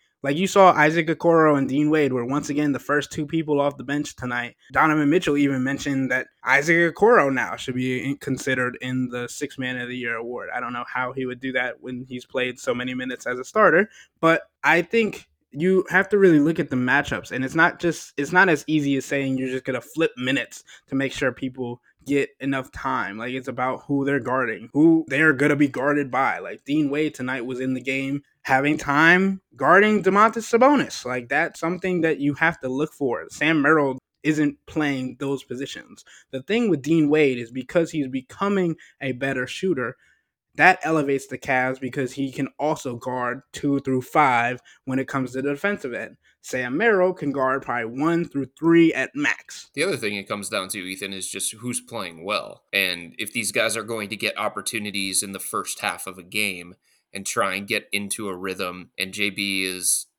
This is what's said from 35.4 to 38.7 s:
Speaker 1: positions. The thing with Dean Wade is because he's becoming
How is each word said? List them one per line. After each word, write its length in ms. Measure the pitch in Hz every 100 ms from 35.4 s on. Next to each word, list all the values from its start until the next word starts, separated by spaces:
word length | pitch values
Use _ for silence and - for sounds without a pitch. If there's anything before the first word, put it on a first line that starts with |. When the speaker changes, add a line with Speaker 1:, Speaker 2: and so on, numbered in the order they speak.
Speaker 1:
positions. 600 | - 127 139 - - 107 - - _
The 120 | 135
thing 260 | - 226 233
with 120 | 151
Dean 280 | 123 165 147
Wade 300 | 151 147 123
is 100 | 117
because 400 | 127 120 175 165
he's 180 | 160 135
becoming 640 | 131 - - 202 202 175